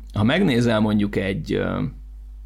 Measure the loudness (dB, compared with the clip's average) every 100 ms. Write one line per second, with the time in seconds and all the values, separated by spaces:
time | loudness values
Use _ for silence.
0 | -6 0 2 4 4 4 4 4 4 2
1 | 2 0 -2 -2 -2 -2 0 -2 -4 -8
2 | -14 -16 -16 -16